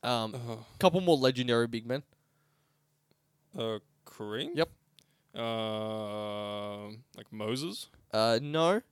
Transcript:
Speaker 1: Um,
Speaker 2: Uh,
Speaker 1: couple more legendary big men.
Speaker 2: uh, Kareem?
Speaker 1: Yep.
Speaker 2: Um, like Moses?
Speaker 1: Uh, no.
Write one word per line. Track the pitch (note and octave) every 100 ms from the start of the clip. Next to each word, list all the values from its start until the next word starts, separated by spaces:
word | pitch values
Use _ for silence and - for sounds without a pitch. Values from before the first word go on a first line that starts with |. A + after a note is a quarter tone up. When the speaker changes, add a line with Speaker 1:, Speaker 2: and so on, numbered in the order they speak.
Speaker 1:
Um, | A#2+ A#2+ A2
Speaker 2:
Uh, | B2 A#2+ A2+ A2+ -
Speaker 1:
couple | F#3 F3
more | F3+ D3+
legendary | C3 B2+ B2 A#2 A#2
big | A#2 A#2
men. | C3 - _ _ _ _ _ _ _ _ _ _ _ _ _ _ -
Speaker 2:
uh, | A2+ G#2+ _ _ -
Kareem? | - G#2 A2 F#3 F4
Speaker 1:
Yep. | E3 - _ _ _ _ _ - A#2 A2+ A2 A2
Speaker 2:
Um, | G#2+ A2 G#2+ G#2 G#2 G#2 G#2 G#2 G#2 G2+ G#2 A2 - -
like | A2
Moses? | A2 G#2+ B2+ D#3+ G#3 - _ _
Speaker 1:
Uh, | G#2+ A2+ A#2
no. | D3 D#3 E3 G#3 -